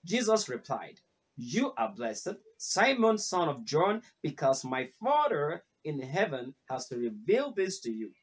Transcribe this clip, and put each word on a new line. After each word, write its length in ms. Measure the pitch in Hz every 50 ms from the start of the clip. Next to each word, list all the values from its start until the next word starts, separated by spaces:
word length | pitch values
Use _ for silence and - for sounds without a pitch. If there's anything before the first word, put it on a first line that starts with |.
| -
Jesus 440 | 175 202 247 240 214 220 214 -
replied, 540 | - 123 117 - - 127 104 87 76 - - _ _ _ _ _ _ _
'You 380 | - 120 120 143 220 277 262 -
are 160 | - 113 107
blessed, 440 | 98 107 120 113 110 - - 180 214 - _ - _
Simon, 600 | _ - - - 190 220 262 269 240 220 226 220
son 320 | 208 - - 190 180 170 151
of 160 | 139 123 113
John, 380 | 110 139 151 180 196 214 226 - - _ _
because 420 | - 156 131 - 151 135 135 131 -
my 280 | 127 127 131 127 123 _ _ 214
Father 640 | 262 294 302 302 294 208 147 147 151 170 170 _ _ _ _ _
in 160 | 156 151 139
heaven 520 | 131 131 143 185 214 185 139 127 120 131 131 _ _ -
has 180 | 110 113 - -
revealed 640 | 127 120 120 117 107 104 110 160 208 254 285 285 220
this 240 | 196 190 190 185 -
to 120 | - 120
you. 220 | 113 110 110 98 - _